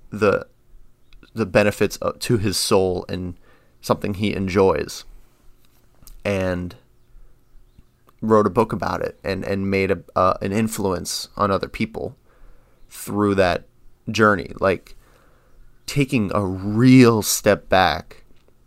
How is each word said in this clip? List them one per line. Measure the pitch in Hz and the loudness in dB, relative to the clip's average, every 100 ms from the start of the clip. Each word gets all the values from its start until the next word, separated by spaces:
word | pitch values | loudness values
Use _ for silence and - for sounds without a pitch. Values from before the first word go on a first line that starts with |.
| - | -16
the, | 107 101 - - _ _ - - _ - - - | 0 2 2 -4 _ _ -20 -20 _ -20 -20 -10
the | 113 | -6
benefits | 101 104 104 - 101 - | 0 2 2 2 -2 -2
of, | - - | -6 -4
to | - 120 | -2 -2
his | 101 90 | 0 -4
soul | - 101 92 90 92 | 0 2 2 -2 -8
and | 95 90 - _ _ _ _ | -10 -10 -14 _ _ _ _
something | - - 101 | -4 -4 -4
he | 95 104 | -4 -4
enjoys, | 92 95 95 95 76 - - - - - _ - - _ _ _ _ - - | -4 -2 2 2 2 -6 -12 -18 -20 -20 _ -20 -20 _ _ _ _ -20 -10
and | 104 98 92 90 90 - _ _ _ - - - _ - - - _ _ _ _ | -4 -2 -2 -4 -8 -14 _ _ _ -20 -20 -20 _ -20 -20 -20 _ _ _ _
wrote | 110 110 104 | 2 4 4
a | |
book | 90 113 | 2 0
about | 104 90 90 | -2 -4 -4
it | - - | -6 -6
and, | - 95 | -6 -6
and | - 98 98 | -4 -4 -2
made | 98 95 | 0 0
a, | 90 - | -2 -4
uh, | - 92 - | 0 0 0
an | 101 | -2
influence | 101 110 110 98 90 - - - - | -2 -2 -2 -4 -4 -6 -10 -10 -4
on | 101 | 0
other | 95 - | 0 -4
people | - 110 - 107 - _ _ - - _ _ - | -6 -6 -6 -10 -12 _ _ -20 -20 _ _ -20
through | - - 101 104 | -18 -6 -2 2
that | 95 92 - - _ - - - | 2 2 0 -6 _ -20 -14 -6
journey. | 110 107 98 - - | 2 2 2 -4 -2
Like, | 95 - - - _ _ _ _ _ - - - | 0 0 -6 -20 _ _ _ _ _ -20 -20 -20
taking | - 143 135 127 98 | -6 -2 0 -2 -2
a | 101 | -2
real | 98 95 101 107 127 131 117 113 | -2 -4 -4 4 8 8 8 4
step | - - 104 92 - | 0 0 2 0 2
back | 95 87 78 - - - - _ _ | 2 2 0 -8 -20 -20 -20 _ _